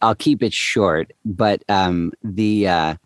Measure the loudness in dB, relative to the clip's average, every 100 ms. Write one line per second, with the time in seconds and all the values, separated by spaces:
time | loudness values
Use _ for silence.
0 | 0 2 0 0 0 -2 -2 2 2 2
1 | -2 _ -8 0 0 0 0 0 0 0
2 | -4 -6 -8 -2 0 2 2 0 0 -4